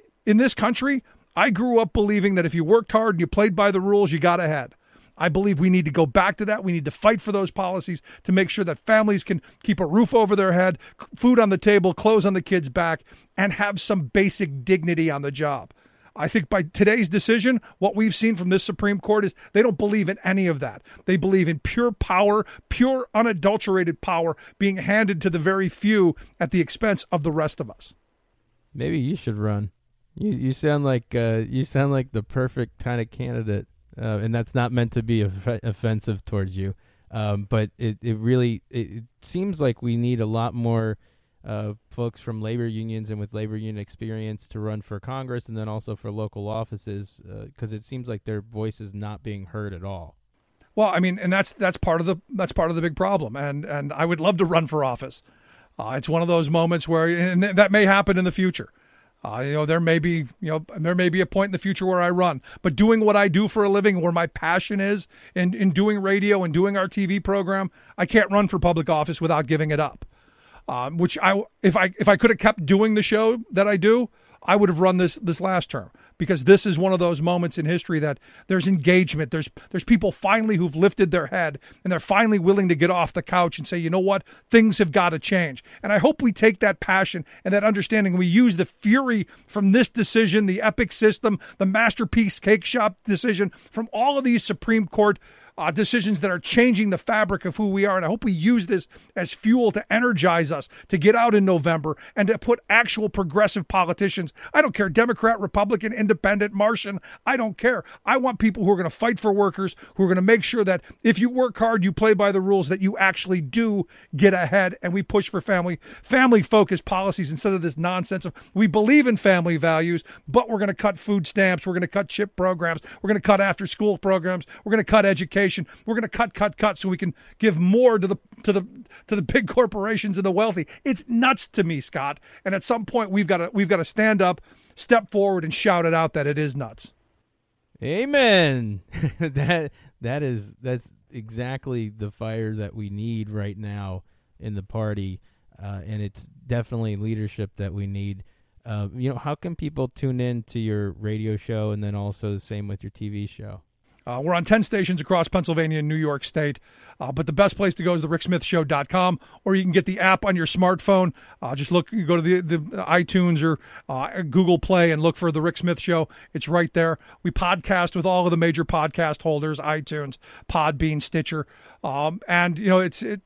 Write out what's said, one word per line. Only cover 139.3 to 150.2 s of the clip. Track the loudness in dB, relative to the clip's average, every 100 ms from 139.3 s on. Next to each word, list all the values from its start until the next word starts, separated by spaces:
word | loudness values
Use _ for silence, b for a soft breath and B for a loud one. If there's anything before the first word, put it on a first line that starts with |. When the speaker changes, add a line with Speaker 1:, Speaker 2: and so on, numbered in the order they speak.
| -2 0 0 -2 b b _
Speaker 2:
that | -8 -4
is, | -4 -6 -8 -12
that's | -8 -8 -8 _ _
exactly | -18 -14 -10 -10 -10 -8 -6 -8
the | -8 -12
fire | -10 -8 -6 -6
that | -6 -10
we | -10 -10
need | -8 -8 -6 -6
right | -8 -8 -10
now | -12 -10 -10 -10 -14 _ _ _
in | -10
the | -10
party, | -8 -6 -4 -4 -8 -10 _ _ _ -18
uh, | -14 -12 -10
and | -8
it's | -8 -10 -20 -20 -6
definitely | -6 -4 -6 -4 -4
leadership | -6 -6 -6 -8 -10 -8
that | -8
we | -6 -8
need. | -6 -8 -10 -14 _ _ _
Uh, | -10 -6 -6
you | -4 -4
know, | -4
how | -6
can | -8 -8 -8
people | -8 -6 -6
tune | -4 -4 -2